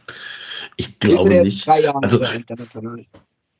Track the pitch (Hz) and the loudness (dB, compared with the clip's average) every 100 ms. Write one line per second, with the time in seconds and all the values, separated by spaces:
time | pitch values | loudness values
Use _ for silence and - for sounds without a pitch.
0 | - - - - - - - - - - | -20 -18 -18 -18 -16 -16 -12 -10 -10 -2
1 | 104 - 95 - 98 - - 156 151 139 | 2 4 6 6 4 0 0 2 2 0
2 | 131 113 123 117 117 117 120 113 113 117 | 0 2 0 -6 -10 -16 -16 -14 -12 -14
3 | - _ _ _ _ | -18 _ _ _ _